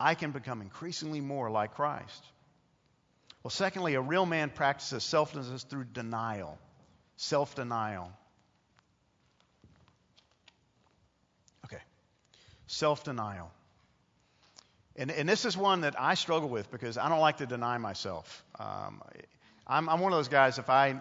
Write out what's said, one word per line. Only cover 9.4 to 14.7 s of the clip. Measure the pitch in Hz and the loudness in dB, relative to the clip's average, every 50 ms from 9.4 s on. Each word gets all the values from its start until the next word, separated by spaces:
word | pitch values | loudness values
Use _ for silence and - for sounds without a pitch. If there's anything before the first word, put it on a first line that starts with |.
| _ _ _ _ _ - _ _ _ _ _ _ _ _ _ - _ _ _ _ _ - _ _ _ _ _ _ _ _ _ _ _ _ _ _ _ _ _ _ _ _ _ _ - | _ _ _ _ _ -20 _ _ _ _ _ _ _ _ _ -20 _ _ _ _ _ -20 _ _ _ _ _ _ _ _ _ _ _ _ _ _ _ _ _ _ _ _ _ _ -20
Okay. | - - - - _ _ _ _ _ _ _ _ _ _ - - - - - - | -18 -16 -18 -18 _ _ _ _ _ _ _ _ _ _ -20 -20 -20 -20 -20 -12
Self-denial. | - - - 156 151 147 143 - 147 127 117 107 104 98 90 82 85 - _ _ _ _ _ _ _ _ _ _ _ _ _ _ _ _ _ _ _ _ - - _ | -8 -2 2 2 2 2 2 -2 -6 -4 -4 -4 -6 -6 -10 -12 -14 -18 _ _ _ _ _ _ _ _ _ _ _ _ _ _ _ _ _ _ _ _ -20 -20 _